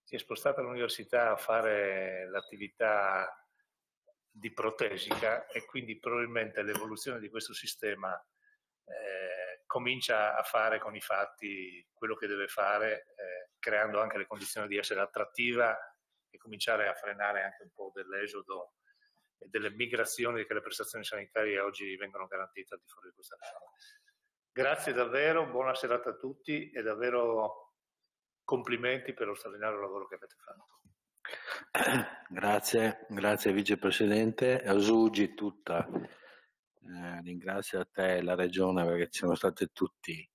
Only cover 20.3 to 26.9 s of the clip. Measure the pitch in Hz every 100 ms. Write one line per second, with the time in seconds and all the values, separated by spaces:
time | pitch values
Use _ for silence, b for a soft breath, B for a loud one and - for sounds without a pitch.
20.3 | 117 104 104 104 - 107 113 101 104 98
21.3 | 110 107 98 101 101 98 92 101 98 92
22.3 | 95 95 98 92 95 _ - 92 98 -
23.3 | - - - - _ b b b b b
24.3 | _ _ - 131 156 - 123 117 131 151
25.3 | 165 160 120 131 127 123 120 127 - 196
26.3 | 139 - 147 - - 110